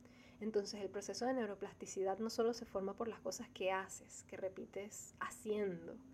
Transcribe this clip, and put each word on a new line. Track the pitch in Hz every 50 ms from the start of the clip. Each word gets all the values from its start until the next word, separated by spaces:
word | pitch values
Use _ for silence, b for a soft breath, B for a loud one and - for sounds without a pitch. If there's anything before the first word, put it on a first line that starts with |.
| B B B B B B B B
Entonces, | 214 220 214 208 202 196 - 208
el | 196 185
proceso | - 202 196 - 196 - 240
de | 254 262
neuroplasticidad | 262 220 202 202 196 202 185 - - - - - 196 190 190 190 196
no | 220 226
solo | - - 226 226 240
se | 240 233
forma | - - 196 190 196 196
por | - 233 226
las | 202 -
cosas | - 185 - - 240 -
que | - - 190 185
haces, | 190 190 190 - - - - - - - -
que | - 196
repites | 180 190 185 185 - - - - 196 202 214 - - - - - -
haciendo, | - - - - - 220 208 208 208 196 175 165 165 170 - - - B